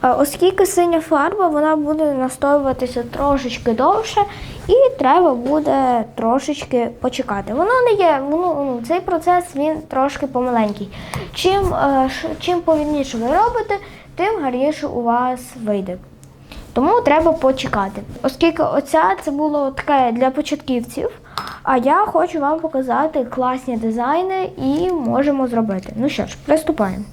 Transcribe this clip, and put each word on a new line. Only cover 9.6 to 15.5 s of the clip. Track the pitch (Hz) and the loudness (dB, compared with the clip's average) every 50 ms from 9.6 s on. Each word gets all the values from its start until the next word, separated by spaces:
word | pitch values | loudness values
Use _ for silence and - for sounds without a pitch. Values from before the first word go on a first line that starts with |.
| 285 311 311 311 | -2 0 -2 -4
трошки | 311 - - 269 262 277 277 - - 269 | -6 -6 -2 0 0 0 0 -4 -6 -4
помаленький. | 269 247 247 254 247 233 220 208 202 - 208 196 - - - - - - - - - | -2 -2 -2 0 0 0 0 0 -2 -6 -8 -12 -12 -14 -12 -10 -10 -10 -10 -10 -10
Чим, | - - 370 381 403 392 359 - | -2 0 2 2 2 0 0 0
е, | - - 277 277 269 262 262 | 0 0 2 2 2 2 0
ш-, | 262 - - 320 311 302 | -2 -4 -8 -8 -8 -6
чим | - - 359 349 | -2 -2 -2 0
повільніше | 339 - 320 311 302 294 302 294 269 269 254 226 | 2 2 2 2 2 0 0 -2 -2 -4 -4 -4
ви | 226 | -2
робите, | 247 294 359 427 480 466 480 - - 403 392 - - - - - - - | 0 2 2 2 2 0 -2 -2 -2 -4 -4 -4 -12 -18 -20 -20 -20 -4
тим | - 339 415 453 403 294 | -2 -2 0 0 0 -2
гарніше | 262 247 247 262 294 311 - 294 - | -2 -2 0 0 0 0 -2 -4 -4
у | - 240 240 | -4 -2 0
вас | 233 233 240 247 254 254 247 254 - | 0 2 2 0 0 -2 -4 -8 -14